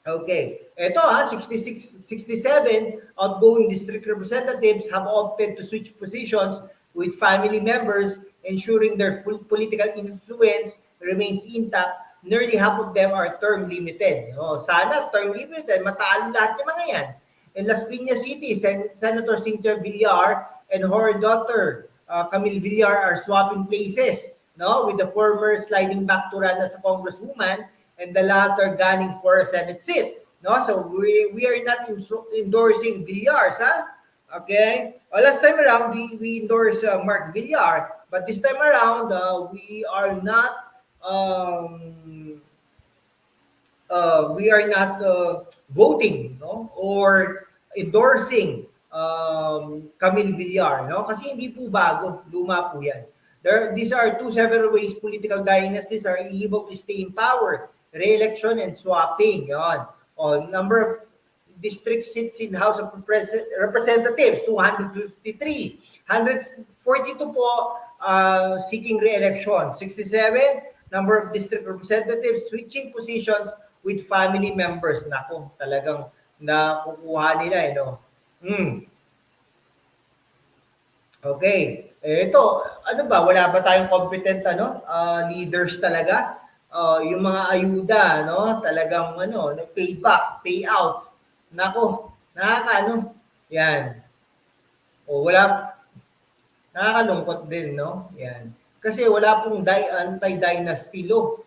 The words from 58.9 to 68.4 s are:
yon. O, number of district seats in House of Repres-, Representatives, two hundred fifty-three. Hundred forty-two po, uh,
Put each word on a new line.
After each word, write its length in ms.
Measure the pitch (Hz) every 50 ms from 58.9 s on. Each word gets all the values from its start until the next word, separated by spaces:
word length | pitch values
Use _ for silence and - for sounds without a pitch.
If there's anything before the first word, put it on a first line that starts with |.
| 185 170 - - 160 - 208 220 196 - 135 139
yon. 320 | 143 151 160 170 160 135 123 - - _ _ _ _
O, 320 | - 156 151 147 147 -
number 320 | 170 185 185 190 202 226 226
of 120 | 220 - - - - _ _ _ _ _ _ _ _ _ _ 180
district 440 | 175 214 196 - - 226 233 226 233
seats 320 | - - 233 226 233 - -
in 160 | 226 208 190
House 240 | 180 196 214 214 208
of 160 | 202 - -
Repres-, 520 | 202 190 - 214 214 - - 220 220 220 - - 185
Representatives, 880 | 196 208 196 233 233 247 233 233 233 240 233 - 294 226 - - -
two 120 | - 220 196
hundred 360 | 180 202 208 202 196 196 190
fifty-three. 880 | 202 208 202 - _ _ 220 220 - 294 311 294 254 - - - - _ _ - _ _
Hundred 400 | - 202 226 233 254 254 - - - - - 226 _ _ _ -
forty-two 480 | 247 262 269 - 262 262 - 294 - -
po, 440 | 254 196 240 240 233 - - - - - - - _
uh, 640 | - 190 190 190 190 190 190 190